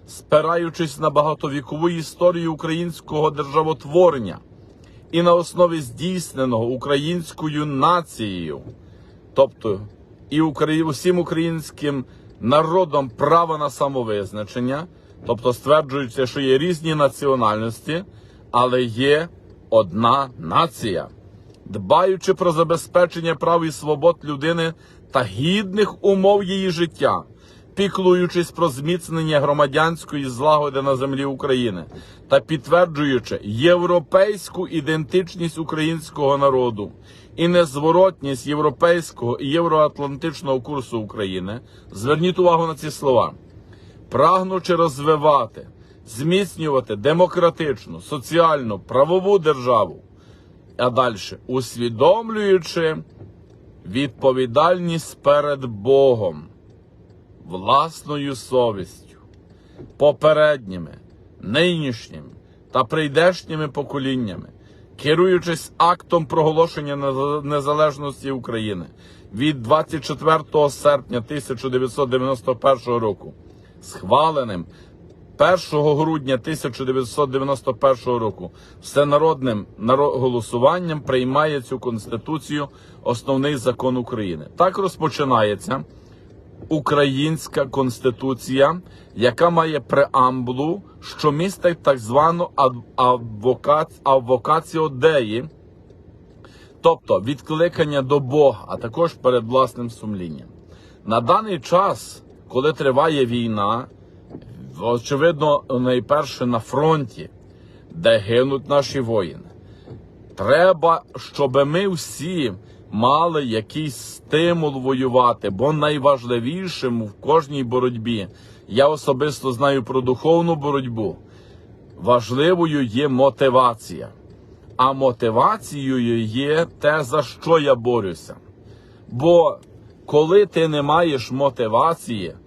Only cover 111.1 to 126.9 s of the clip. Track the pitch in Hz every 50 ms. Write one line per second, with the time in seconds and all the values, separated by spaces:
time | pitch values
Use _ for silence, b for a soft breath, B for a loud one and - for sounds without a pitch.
111.1 | - 127 - - - - 143 135 123 139 139 143 151 175 202 196 180 147 - -
112.1 | - - 139 180 185 170 139 110 92 98 B B B B B - - 104 113 127
113.1 | 143 156 165 175 160 151 143 123 110 110 107 - - 151 156 147 127 - - -
114.1 | - - - - - 156 165 175 175 165 156 147 139 135 127 131 135 127 131 127
115.1 | 120 127 123 120 117 - - 101 98 95 127 147 156 151 147 151 151 147 127 143
116.1 | 139 127 117 120 123 117 113 127 165 185 190 180 156 - - 127 120 117 110 104
117.1 | 101 - - 120 151 165 151 139 147 139 131 117 120 127 123 127 123 113 107 120
118.1 | 117 107 95 92 B B B B B B B B 98 117 139 147 156 - - 147
119.1 | 139 127 143 151 139 - - 135 123 113 139 143 139 135 113 - 127 131 127 127
120.1 | 127 123 - 151 165 170 175 170 165 151 139 147 143 139 131 123 117 113 107 95
121.1 | - - - B B B B B B B B B B B - - - - - 120
122.1 | 123 120 113 113 123 131 151 170 185 175 170 160 151 143 131 117 98 127 147 143
123.1 | 131 123 139 135 - - 139 135 123 127 127 123 117 110 - - 87 69 60 53
124.1 | - - - - - - - - - - - - - - 127 135 139 135 135 131
125.1 | 120 - 123 113 113 117 139 190 214 214 - - - 143 135 131 131 127 120 117
126.1 | 117 117 113 107 107 127 143 147 156 160 170 165 - - - 147